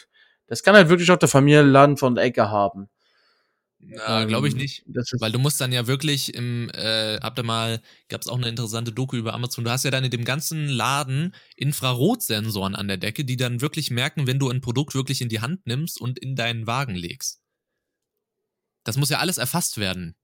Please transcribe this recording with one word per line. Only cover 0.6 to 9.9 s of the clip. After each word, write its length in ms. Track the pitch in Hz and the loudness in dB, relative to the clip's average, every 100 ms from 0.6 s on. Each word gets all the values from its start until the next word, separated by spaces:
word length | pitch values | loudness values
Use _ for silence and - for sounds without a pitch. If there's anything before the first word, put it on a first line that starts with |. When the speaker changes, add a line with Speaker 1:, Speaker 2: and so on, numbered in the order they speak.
Speaker 1:
kann 120 | - | 8
halt 140 | 208 160 | 10 10
wirklich 220 | 175 175 | 6 6
auch 80 | 180 | 4
der 100 | 147 | 6
Familienladen 720 | 139 143 151 143 135 143 139 | 6 8 8 10 8 8 6
von 160 | 131 | 2
der 100 | 117 | 2
Ecke 240 | 120 123 104 | 0 2 2
haben. 400 | 104 98 98 98 _ _ _ _ _ _ _ _ _ | 2 0 -2 -16 _ _ _ _ _ _ _ _ _
Speaker 2:
Na, 460 | - 110 110 110 | -18 -10 -2 0
glaub 200 | 107 113 | 0 0
ich 100 | 143 | 0
Speaker 1:
Ähm, 40 | 127 | -2
Speaker 2:
nicht. 240 | 139 - - | -6 -8 -10
Speaker 1:
das 260 | 123 120 | -8 -6
ist 80 | 123 | -4
Speaker 2:
Weil 100 | 110 | -2
du 80 | 117 | 0
musst 220 | 143 - | 0 0
dann 100 | 127 | -2
ja 160 | 123 117 | -2 -2
wirklich 480 | 135 147 139 - | -2 0 -2 -4
im, 360 | - 120 120 117 | -6 -6 -6 -6
äh, 500 | - 110 110 110 107 | -6 -2 -2 -2 -4
habt 180 | 110 120 | -6 -6
ihr 60 | |
mal, 360 | 117 113 113 113 _ - - | -4 -2 -2 -4 _ -20 -14
gab's 180 | 113 117 | -12 -8
auch 120 | 120 | -6
eine 100 | 120 | -4
interessante 420 | 117 117 117 117 | -6 -6 -6 -6
Doku 260 | 113 131 123 | -6 -4 -4
über 180 | 113 | -6
Amazon, 300 | 113 120 - | -6 -8 -6
du 60 | 117 | -4
hast 140 | 123 | -2
ja 80 | 143 | -2